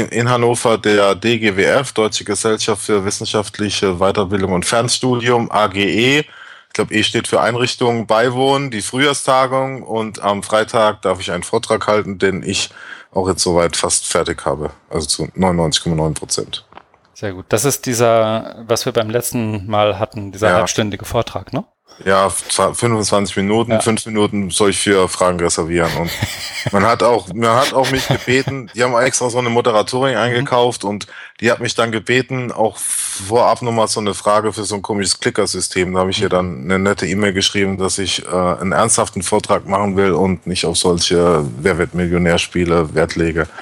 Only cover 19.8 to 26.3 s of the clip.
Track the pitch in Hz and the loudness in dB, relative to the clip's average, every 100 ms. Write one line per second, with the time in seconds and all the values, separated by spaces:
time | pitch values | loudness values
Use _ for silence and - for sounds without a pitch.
19.8 | 107 95 110 104 98 95 107 90 90 - | 2 0 -4 -6 -12 -2 2 2 2 0
20.8 | 107 101 - 120 - 98 - 147 - _ | -2 -4 -4 -4 -2 -6 -8 -8 -8 _
21.8 | _ - 92 95 98 - - - 95 - | _ -6 2 4 4 0 -4 0 0 2
22.8 | 120 110 101 101 95 98 98 110 117 110 | 0 0 2 0 0 -2 0 2 2 2
23.8 | 117 110 113 107 101 101 92 - 101 92 | 2 -2 -2 0 0 0 -2 0 2 2
24.8 | 104 98 90 - 90 90 85 95 82 85 | 2 4 2 2 0 2 0 0 0 0
25.8 | 85 78 85 - - | 0 -2 -4 -4 -6